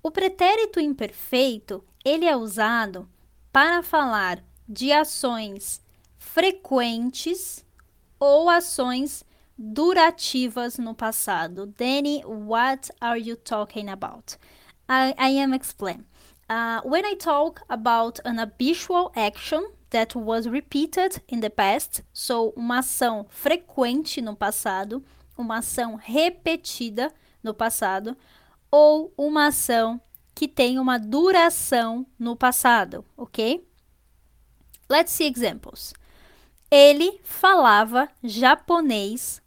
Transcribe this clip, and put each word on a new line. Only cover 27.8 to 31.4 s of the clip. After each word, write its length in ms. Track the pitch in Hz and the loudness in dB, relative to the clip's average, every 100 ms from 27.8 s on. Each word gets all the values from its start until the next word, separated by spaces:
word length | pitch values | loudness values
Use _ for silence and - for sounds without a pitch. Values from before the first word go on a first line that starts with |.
| 202 190 214 262 _ _ _ _ _ | -4 -4 -6 -12 _ _ _ _ _
ou 420 | 294 302 302 320 - | 8 8 6 -2 -6
uma 320 | 294 302 294 | -2 2 2
ação 520 | 285 - 233 226 240 _ _ _ | 0 0 0 0 -4 _ _ _
que 140 | - 294 | -8 -6
tem 300 | - 247 254 | 0 0 2
uma 200 | 262 240 | 0 -2
duração 1080 | 214 269 359 370 | -2 2 4 6